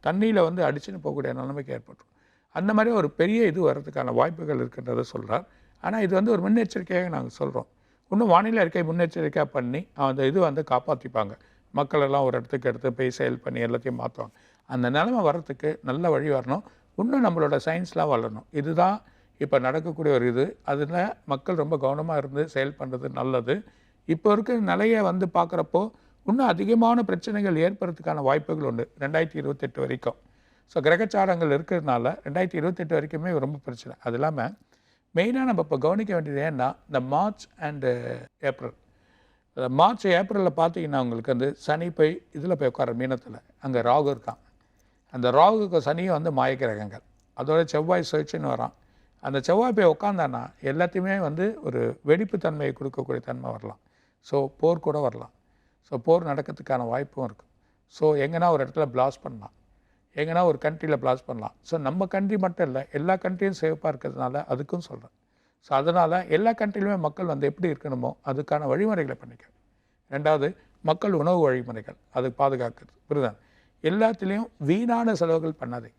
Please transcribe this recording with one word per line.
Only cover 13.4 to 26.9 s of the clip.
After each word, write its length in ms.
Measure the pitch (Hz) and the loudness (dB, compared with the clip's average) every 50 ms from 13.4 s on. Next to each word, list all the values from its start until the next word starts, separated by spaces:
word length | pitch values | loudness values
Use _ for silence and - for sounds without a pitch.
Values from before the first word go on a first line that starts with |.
| - | -6
பண்ணி 180 | 135 127 120 117 117 | -8 -4 -4 -2 -2
எல்லாத்தையும் 300 | 120 120 117 127 123 120 | -2 -4 -4 -6 -6 -6
மாத்துவாங்க. 320 | 120 120 _ - 113 110 _ _ _ _ _ _ _ _ | -8 -8 _ -8 -12 -12 _ _ _ _ _ _ _ _
அந்த 180 | 123 127 123 123 131 | -4 -2 0 0 2
நிலைமை 260 | 147 170 226 254 240 190 151 | 2 2 2 0 2 2 2
வர்றதுக்கு 440 | 143 175 160 - 143 - - 151 - - - 127 | 0 0 -4 -10 -10 -4 -4 -4 -4 -4 -6 -6
நல்ல 220 | 127 151 175 170 151 | -4 -2 0 0 0
வழி 140 | 135 147 151 143 | 0 0 0 0
வரணும். 260 | 131 120 120 135 190 - - _ _ _ _ _ - | -2 0 -2 -4 -4 -6 -12 _ _ _ _ _ -4
இன்னும் 280 | 196 240 277 277 247 | -2 0 2 4 4
நம்மளோட 300 | 202 170 165 156 143 143 139 - | 2 4 2 2 2 2 0 0
சயின்ஸ்லாம் 460 | 160 160 175 180 170 - 165 160 151 135 | -2 -4 -2 -4 -4 -2 -2 0 2 2
வளரணும். 320 | 117 113 117 107 107 - _ - 147 | 0 0 -2 -8 -10 -14 _ -6 -4
இதுதான் 360 | 143 156 160 165 175 185 202 214 _ - _ _ _ _ _ _ | -4 -2 2 2 2 2 2 -2 _ -18 _ _ _ _ _ _
இப்ப 180 | 151 143 - 135 123 | -2 2 2 2 2
நடக்கக்கூடிய 460 | 127 135 160 156 170 156 165 160 151 139 127 | 2 -2 -2 -4 -4 -6 -2 2 2 4 4
ஒரு 80 | 120 123 117 | 4 2 2
இது. 120 | 123 139 196 - _ _ - | 2 0 -2 -2 _ _ -4
அதுல 360 | 143 143 147 143 170 175 180 214 - _ _ - | -2 -2 -2 -2 0 -2 -2 -2 -4 _ _ -6
மக்கள் 300 | 143 135 - - 185 160 147 | -6 -4 -2 -4 -2 -2 0
ரொம்ப 100 | 151 160 143 120 | -2 -2 0 0
கவனமா 300 | 131 139 147 156 165 160 147 | 0 -2 -2 -4 -2 -2 -2
இருந்து 220 | 139 139 135 143 151 156 - | -4 -2 -4 -4 -4 -2 -2
செயல் 240 | 139 135 139 139 - | -2 -2 -2 -4 -8
பண்றது 260 | 143 131 127 123 135 139 131 127 | -8 -8 -8 -6 -8 -6 -4 -4
நல்லது. 360 | 127 131 131 123 117 117 147 208 214 - _ _ _ _ _ _ _ - | -2 0 0 0 0 0 -2 -2 -4 -12 _ _ _ _ _ _ _ -4
இப்ப 240 | 165 160 _ 214 208 | -4 2 _ 4 4
இருக்கிற 220 | 214 208 220 247 233 214 185 | 4 2 0 0 0 2 0
நிலையை 300 | 175 185 208 226 226 220 202 180 | 2 2 4 4 4 4 2 2
வந்து 160 | 175 185 196 175 - 175 | 2 0 -2 0 2 0
பார்க்குறப்போ 440 | 170 165 180 170 175 - - 170 202 226 - _ _ _ _ _ _ | 0 2 0 -2 -2 2 0 0 0 0 -8 _ _ _ _ _ _
இன்னும் 240 | 180 214 262 269 233 | 0 2 2 4 2
அதிகமான 480 | 175 170 196 196 233 226 226 226 | 2 2 2 4 4 6 6 6